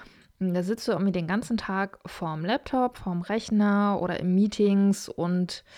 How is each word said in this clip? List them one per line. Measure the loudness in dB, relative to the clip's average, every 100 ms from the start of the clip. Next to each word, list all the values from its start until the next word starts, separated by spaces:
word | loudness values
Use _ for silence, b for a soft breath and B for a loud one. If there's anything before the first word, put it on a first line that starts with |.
| B B B -4
Da | -2 0
sitzt | -2 -2 -2
du |
irgendwie | 0 0
den | 0 -2
ganzen | -2 -2 -4
Tag | -2 -4 -4 -8 -16
vorm | -8 -6 -4 -2
Laptop, | -2 0 0 0 -2
vorm | -6 -4
Rechner | -2 -4 0 2 4 4 2 0
oder | -2 -2
in | 2
Meetings | 2 2 2 4 6 4 2 -4
und | -4 -2 0 -2 -6 B